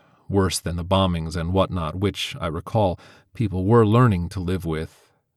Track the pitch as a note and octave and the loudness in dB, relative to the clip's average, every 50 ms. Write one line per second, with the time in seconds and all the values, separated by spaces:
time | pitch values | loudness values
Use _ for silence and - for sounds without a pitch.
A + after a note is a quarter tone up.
0 | _ _ _ _ _ - G2 G2 F#2+ F#2 - - - E2 E2+ F2 E2 F2+ G2 F#2+ | _ _ _ _ _ -2 0 0 2 0 0 -4 -6 -6 -6 -6 -4 0 0 2
1 | F#2+ F2+ F2 E2 D#2+ D#2+ D#2+ F2 D#2+ E2+ F#2 F#2+ F#2 - F2 F2 E2 D2+ D2 F2+ | 2 2 0 -2 -4 -6 -6 -6 -4 -2 0 0 0 0 -2 -4 -6 -6 -4 -2
2 | G2+ G2 - - - - - C#2 - E2+ D2+ E2+ - - - A2+ G#2 F#2 E2+ - | -2 -2 -2 -4 -8 -10 -8 -8 -8 -6 -6 -8 -8 -4 -2 0 0 0 0 -4
3 | - - - _ _ _ - - A#2 G2 F#2 F#2 F#2 G2 A#2 A#2+ A2+ G2+ G#2+ A#2+ | -8 -18 -20 _ _ _ -8 -6 -4 -4 -2 -2 2 4 6 6 6 6 6 6
4 | B2+ A#2+ G2 F2 E2+ E2+ - G2 F2 F2+ F#2+ F2+ D#2 E2 D#2 D#2 D#2+ - - _ | 6 6 4 2 0 -4 -6 -6 -4 -4 -4 -4 -2 -4 -4 -4 -6 -8 -12 _
5 | _ _ _ _ _ _ _ | _ _ _ _ _ _ _